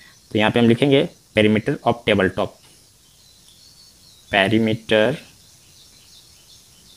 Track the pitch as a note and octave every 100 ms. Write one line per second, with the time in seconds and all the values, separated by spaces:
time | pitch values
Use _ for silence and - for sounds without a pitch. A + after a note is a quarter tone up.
0 | - _ _ A2 G#2+ A#2+ A#2 A#2+ C#3+ C3+
1 | E3+ - _ - G#2+ G#2+ A#2+ D#3 A#2+ A#2
2 | - G2+ F#2+ G2+ F#2 - - _ _ _
3 | _ _ _ _ _ - - - - _
4 | - - - G2+ G2 A2 A2 A2 - A2
5 | A2+ D#3+ - - _ _ _ - - _
6 | _ - - _ _ - _ _ -